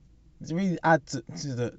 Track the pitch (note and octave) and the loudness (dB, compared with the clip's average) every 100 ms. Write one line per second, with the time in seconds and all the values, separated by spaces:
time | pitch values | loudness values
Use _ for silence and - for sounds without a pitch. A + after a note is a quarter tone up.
0 | - - - - - E3 F#3+ E3 D#3+ D#3+ | -20 -20 -20 -14 -6 -2 0 2 4 4
1 | - C3+ - E3 C#3+ A#2+ A#2+ | 2 -8 -8 -8 -6 -4 -4